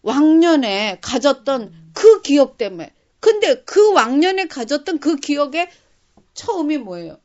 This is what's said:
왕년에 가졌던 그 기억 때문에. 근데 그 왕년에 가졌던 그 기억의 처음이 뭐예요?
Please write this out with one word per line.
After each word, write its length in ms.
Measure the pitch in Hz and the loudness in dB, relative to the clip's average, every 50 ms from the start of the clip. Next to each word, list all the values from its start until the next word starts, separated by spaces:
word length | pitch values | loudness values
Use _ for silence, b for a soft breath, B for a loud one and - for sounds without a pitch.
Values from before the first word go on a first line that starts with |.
왕년에 960 | - - 262 277 302 311 320 320 330 339 320 294 247 214 196 196 214 214 185 - | -6 -4 0 2 2 4 4 4 4 4 2 2 0 -2 -4 -4 -4 -4 -6 -8
가졌던 920 | - - 247 254 233 285 269 269 _ 277 269 247 214 185 165 165 - - - | -10 -6 -6 0 0 0 -2 0 _ -6 -6 -6 -6 -12 -18 -20 -20 -16 -8
그 280 | - - 440 440 381 | 4 6 6 6 6
기억 360 | - - 277 285 269 - - | 2 0 2 2 2 0 -2
때문에. 340 | - 233 202 185 165 156 - _ _ _ _ _ _ | -8 -8 -8 -8 -12 -16 -16 _ _ _ _ _ _
근데 420 | - 427 427 427 427 349 254 - _ | 0 0 2 2 0 0 0 -2 _
그 300 | - - 381 415 427 381 | -2 2 2 4 4 4
왕년에 540 | - 226 233 262 285 330 370 381 381 381 | 2 2 2 0 0 2 2 0 -2 -6
가졌던 520 | 330 - 277 233 220 285 294 294 370 349 302 | -6 -8 -10 -6 -6 -6 -6 -4 -6 -8 -4
그 160 | - 294 330 | -2 -4 -4
기억의 540 | 285 - - 285 285 285 285 269 330 349 349 b b b b b b _ _ _ _ _ _ _ | -4 -4 -6 -4 -4 -4 -4 -4 -6 -6 -8 b b b b b b _ _ _ _ _ _ _
처음이 460 | - - - 415 359 302 294 311 294 | -14 -8 -8 -6 -4 -4 -4 -4 -6
뭐예요? 400 | 233 196 180 175 170 160 147 160 _ | -6 -10 -14 -14 -14 -16 -18 _ _